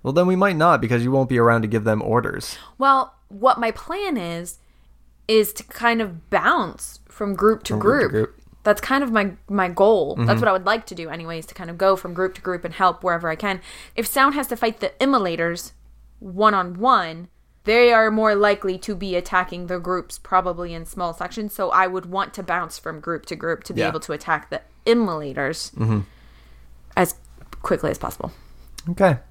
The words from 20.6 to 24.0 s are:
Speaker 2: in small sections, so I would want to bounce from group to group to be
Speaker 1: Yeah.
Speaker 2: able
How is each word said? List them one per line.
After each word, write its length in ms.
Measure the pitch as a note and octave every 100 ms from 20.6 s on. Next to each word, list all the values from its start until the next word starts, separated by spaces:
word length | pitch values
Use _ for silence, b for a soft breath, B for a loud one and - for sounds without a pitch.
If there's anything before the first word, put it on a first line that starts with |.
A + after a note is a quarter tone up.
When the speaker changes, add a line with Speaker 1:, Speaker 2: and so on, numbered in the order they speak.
| F3
Speaker 2:
in 120 | E3 E3
small 280 | - F3
sections, 400 | E3 F3 - G#3
so 160 | - F#3
I 180 | - F#3
would 180 | F#3 F3
want 260 | F#3+ F#3 G3+
to 80 |
bounce 360 | F3+ F3 E3 -
from 200 | E3+ D#3+
group 260 | E3+ E3 -
to 80 | D#3+
group 280 | D#3+ D#3+ -
to 80 |
be 80 | F3+
Speaker 1:
Yeah. 60 | -
Speaker 2:
able 100 | D#3